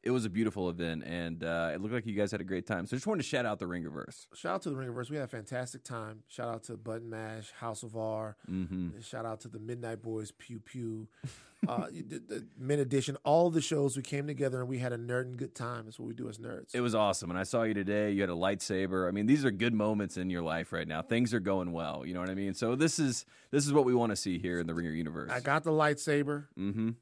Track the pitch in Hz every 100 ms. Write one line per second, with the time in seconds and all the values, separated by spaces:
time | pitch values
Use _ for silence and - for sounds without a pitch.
0 | 113 127 110 92 110 101 90 85 85 80
1 | 57 87 85 82 82 85 82 80 104 120
2 | 113 101 101 98 92 92 - 95 104 127
3 | 202 202 - 135 120 104 90 87 80 73
4 | - - - - 165 185 170 135 127 120
5 | 120 151 127 120 104 123 127 123 - 120
6 | 110 110 _ - 117 113 - 113 113 113
7 | 117 110 110 110 107 - 117 107 117 113
8 | 110 107 110 104 - 92 87 92 87 104
9 | 110 120 113 113 117 113 110 120 117 113
10 | 113 110 107 - - 113 - 127 113 110
11 | 110 _ 139 - - _ - 120 - -
12 | 113 - - 107 107 - 131 147 131 139
13 | 131 139 - 160 175 160 135 156 139 127
14 | - 143 143 135 135 127 123 127 123 117
15 | 120 123 127 123 135 - 120 120 110 110
16 | 117 113 123 110 117 - - 123 120 110
17 | 104 95 87 90 98 120 113 104 95 104
18 | 104 98 95 85 92 101 - 95 95 92
19 | 90 98 107 147 135 98 120 110 107 107
20 | 98 92 92 87 82 82 - 82 80 80
21 | 82 113 123 117 95 95 87 82 78 73
22 | 67 90 92 95 98 95 117 127 160 -
23 | 139 117 - - - 143 143 147 127 123
24 | 117 101 98 90 90 87 82 82 85 80
25 | 80 78 - 123 131 151 160 156 151 147
26 | - 147 143 147 143 - 98 104 113 113